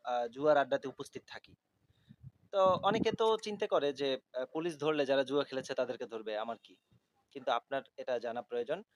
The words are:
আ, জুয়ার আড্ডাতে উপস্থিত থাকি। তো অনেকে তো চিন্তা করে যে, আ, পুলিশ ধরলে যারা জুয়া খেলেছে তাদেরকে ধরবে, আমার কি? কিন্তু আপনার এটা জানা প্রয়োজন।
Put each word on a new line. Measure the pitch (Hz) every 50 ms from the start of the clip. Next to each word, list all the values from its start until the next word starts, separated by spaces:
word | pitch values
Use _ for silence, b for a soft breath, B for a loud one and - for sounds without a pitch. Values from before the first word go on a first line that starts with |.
| -
আ, | 123 123 123 120 117
জুয়ার | 120 135 147 151 147
আড্ডাতে | 139 135 127 139 139 - 131
উপস্থিত | - - 135 - - 127 -
থাকি। | - - 110 - - 90 _ _ _ _ _ _ _ b b b b b b - - - _ _ _
তো | - 196 190 190 180 - -
অনেকে | 196 214 220 - 220 214
তো | - 226 220 220
চিন্তা | 214 - 214 208 196 214
করে | 202 196 160 143 143 135
যে, | 131 143 135 131 131 - _ -
আ, | 127 127 - -
পুলিশ | 160 165 175 156 135
ধরলে | 143 156 156 147 139
যারা | 127 139 139 135
জুয়া | 123 139 143 131
খেলেছে | - 131 131 127 - 131
তাদেরকে | - 127 120 123 117 123
ধরবে, | 113 113 110 107 110 107 104
আমার | 113 117 113 - -
কি? | - 90 _ _ _ _ _ _ _ _ _ _ _ _
কিন্তু | 139 127 139 117
আপনার | 120 - _ 135 135 131 - _
এটা | - 131 135 123 120
জানা | 120 117 113 120 113
প্রয়োজন। | - 120 120 120 139 156 190 226 _ _